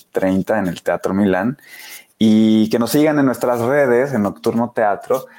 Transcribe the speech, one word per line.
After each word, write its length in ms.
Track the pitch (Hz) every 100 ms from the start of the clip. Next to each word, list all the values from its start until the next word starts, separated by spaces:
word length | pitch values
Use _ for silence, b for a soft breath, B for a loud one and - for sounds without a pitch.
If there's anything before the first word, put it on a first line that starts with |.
| -
treinta 460 | 95 92 95 92 110
en 80 | 92
el 140 | 87
Teatro 320 | - 87 90
Milán, 440 | 95 101 92 110 143 B B B B B -
y 500 | 110 107 110 110 110
que 80 | 117
nos 120 | 117
sigan 260 | 147 156 151
en 80 | 135
nuestras 340 | 117 123 120
redes, 520 | 117 147 135 120 143
en 100 | 120
Nocturno 500 | 101 - 117 113 117
Teatro. 520 | 123 104 95 - 131 -